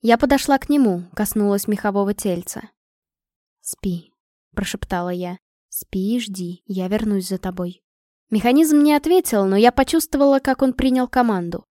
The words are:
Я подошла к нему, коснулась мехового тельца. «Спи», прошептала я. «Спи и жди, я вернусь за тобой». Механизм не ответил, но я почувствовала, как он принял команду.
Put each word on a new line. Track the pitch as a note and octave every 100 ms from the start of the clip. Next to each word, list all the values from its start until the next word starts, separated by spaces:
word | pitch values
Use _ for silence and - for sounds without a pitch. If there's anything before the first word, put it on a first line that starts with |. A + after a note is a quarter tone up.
| A3+
Я | A#3
подошла | C4+ C4+ - C#4
к | -
нему, | D4 B3 F3 F3+ -
коснулась | G#3 G#3+ G3+ G3+ -
мехового | G3+ G#3 G3 G3+
тельца. | G#3 G#3 F3 F3+ - - _ _ _ _ _ _ _ _ _
«Спи», | - - G3 E3+ - _ _ _ _
прошептала | - G3 - - F3+ F3+
я. | F3+ F3+ F3+ _ _ _
«Спи | - - F#3+ G3 A#3+
и |
жди, | A3 F#3+ F3 F3+ _
я | F#3+ F#3
вернусь | G#3+ G#3+ G3 F#3
за | F#3
тобой». | F#3 F3+ F3+ F3+ _ _ _ _ _
Механизм | A3 A#3 C4+ D#4+ D4
не | D4
ответил, | D4 D#4 F#4 - G#3+ G3
но | G3
я | A#3
почувствовала, | B3 C4+ - - C#4 C#4 C4+
как | C4+ C4
он | C4+
принял | B3+ C4 B3+ B3+
команду. | B3+ A#3+ G3 E3+ E3+ _